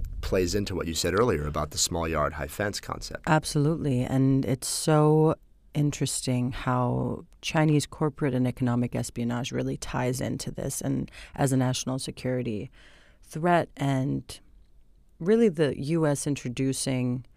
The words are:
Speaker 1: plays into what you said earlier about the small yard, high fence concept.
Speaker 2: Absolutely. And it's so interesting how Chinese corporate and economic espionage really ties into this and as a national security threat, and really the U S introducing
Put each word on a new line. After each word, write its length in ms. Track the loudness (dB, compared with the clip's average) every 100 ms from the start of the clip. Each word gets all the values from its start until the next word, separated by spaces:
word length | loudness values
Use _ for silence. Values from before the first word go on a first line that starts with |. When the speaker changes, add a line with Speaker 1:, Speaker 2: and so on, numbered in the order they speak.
| -4 -6
Speaker 1:
plays 340 | 0 0 2 0
into 180 | -2
what 140 | -4 -4
you 60 |
said 200 | -2 0
earlier 320 | 2 2 2 -2
about 260 | -4 -4
the 60 | -2
small 300 | -2 0 0
yard, 260 | 0 0
high 140 | -2 -6
fence 320 | -4 -4 -4
concept. 440 | -8 -8 -8 -6 0
Speaker 2:
Absolutely. 760 | 0 2 0 0 0 0 0
And 420 | 0 2 4 2 0
it's 240 | -2 -4
so 680 | -2 2 4 6 6 4 2 -6 -20 _
interesting 800 | 0 0 0 -2 -2 -2 -2 -2
how 720 | -2 -2 0 0 0 -2 -6 -10 -12
Chinese 440 | -2 2 4 4 2
corporate 480 | -2 -2 0 0
and 140 | 0 0
economic 480 | 0 0 2 0 -2
espionage 560 | -4 -4 -4 -2 -4
really 240 | -4 -4 -6
ties 460 | -6 -2 -2 -2
into 280 | -2 -4 -6
this 300 | -6 -6 -4
and 320 | -4 -4 -4 -10 -10 0
as 160 | 2
a 60 | 2
national 420 | 2 0 -4 -6
security 720 | -6 -6 -4 -2 -4 -6 -8 -14 -20 -20 -20 _
threat, 460 | -12 -2 2 2 2 -2
and 640 | 0 2 0 -2 -6 -16 -20 -20 -20 -20 -20 -20 _ -4
really 300 | 2 6 6
the 280 | 4 0 0
U 300 | 0 2 2
S 180 | 2 -2
introducing 1000 | -2 -4 -2 0 0 -2 0 0 -2 -6